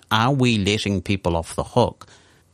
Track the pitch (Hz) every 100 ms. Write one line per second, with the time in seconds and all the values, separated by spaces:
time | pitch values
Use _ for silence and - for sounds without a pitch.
0 | - 107 120 143 123 110 98 107 101 95
1 | - 98 87 85 82 - - 123 98 -
2 | - - _ _ _